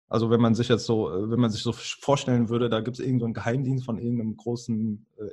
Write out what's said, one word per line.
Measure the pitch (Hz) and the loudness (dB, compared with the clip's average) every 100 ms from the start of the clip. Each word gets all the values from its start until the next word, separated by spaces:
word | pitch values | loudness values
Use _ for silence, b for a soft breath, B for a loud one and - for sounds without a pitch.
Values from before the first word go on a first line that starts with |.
| - | -4
also | 113 113 | 0 2
wenn | 117 | 4
man | 117 | 4
sich | 110 117 | 4 4
jetzt | 113 - | 2 2
so, | 110 87 | 0 0
äh, | 90 110 | -2 -2
wenn | 117 | 2
man | 117 | 2
sich | 101 | 0
so | 120 | -4
f-, | 113 - - | -6 -8 -6
vorstellen | - 135 - 123 110 | 0 2 2 2 2
würde, | 117 120 | 2 2
da | 110 | 0
gibt's | 110 127 | -2 -4
irgend | 139 127 | -2 0
so | 117 | 0
einen | |
Geheimdienst | 104 117 127 131 131 | -4 -2 -2 0 -2
von | 127 110 | -4 -4
irgendeinem | 117 120 110 107 | -2 -2 -4 -6
großen, | - 120 - 110 110 107 - - | -6 -6 -2 -2 -2 -4 -10 -14
äh, | 104 | -12